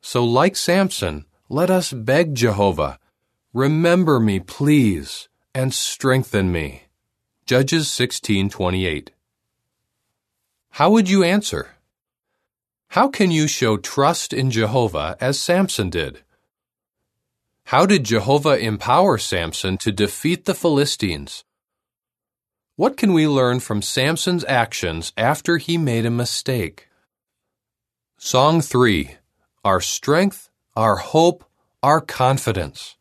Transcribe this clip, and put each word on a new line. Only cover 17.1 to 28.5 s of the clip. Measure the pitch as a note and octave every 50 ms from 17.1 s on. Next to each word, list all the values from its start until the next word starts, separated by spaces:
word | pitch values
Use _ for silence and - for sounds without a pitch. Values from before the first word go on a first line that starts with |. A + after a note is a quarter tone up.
| _ _ _ _ _ _ _ _ _ _ _
How | - - C3 E3+
did | G3 G#3 F#3 C3
Jehovah | G#2 A2+ A2 G2 A#2 C#3 D3 C#3+ D#3 C#3+ -
empower | - A2 G#2+ G2+ - - B2+ D#3 F#3+ G3+ C#3+ G#2
Samson | - - - F2+ E2+ E2 D#2+ - - F#2+ F#2+ F#2+
to | - A2+
defeat | G2+ F#2+ G#2 F#2+ - - - D3+ F3 F3 _
the | - F#3
Philistines? | - - E3+ D#3 C#3 D3 C#3 - - - F#2+ E2 C#2+ C#2 C#2 - - - _ _ _ _ _ _ _ _ _ _ _ _ _ _ _ _ _ _ _ _ _ _ _ _ _ _
What | - C#3+ - F3+ -
can | - G#3 F#3
we | E3 D#3 D#3
learn | C#3+ C3+ B2+ B2 B2 C3
from | - - A2 G#2
Samson's | G2 - - - C3 C#3+ E3 D#3+ - F#3+ F3+ F3 -
actions | - C3+ B2 A#2 - - - - F2 D#2+ E2 E2 - _ -
after | A2 B2 D3+ - - - E3+ D#3+
he | - - E3+ E3+
made | D#3+ C3+ A#2 A#2 A2
a | A#2
mistake? | A#2 A#2+ A#2+ A#2+ - - - - C3 A#2+ F#2 D#2+ - - _ _ _ _ _ _ _ _ _ _ _ _ _ _ _ _ _ _ _ _ _ _ _ _ _ _ _ _
Song | - - - B2+ C3 D3+